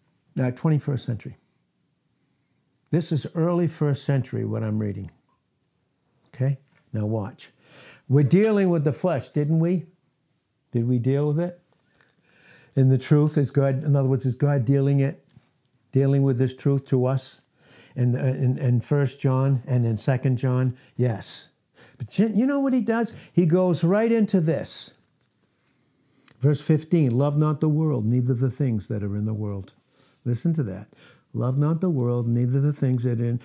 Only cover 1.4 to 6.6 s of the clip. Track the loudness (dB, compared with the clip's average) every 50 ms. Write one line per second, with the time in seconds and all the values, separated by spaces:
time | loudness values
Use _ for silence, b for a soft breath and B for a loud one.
1.4 | _ _ _ _ _ _ _ _ _ _ _ _ _ _ _ _ _ _ _ _
2.4 | _ _ _ _ _ _ _ _ _ -2 -2 -2 0 0 -2 -2 -2 -4 -4 -2
3.4 | 0 0 0 0 0 -2 -2 -2 -2 -2 -2 -2 -2 0 0 0 0 -2 -4 -6
4.4 | -4 -4 -4 -4 -4 -4 -4 -4 -4 -4 -6 -8 -10 -14 -16 _ _ _ _ _
5.4 | _ _ _ _ _ _ _ _ _ _ _ _ _ _ _ _ _ _ -6 -2
6.4 | -2 -2 -2 -4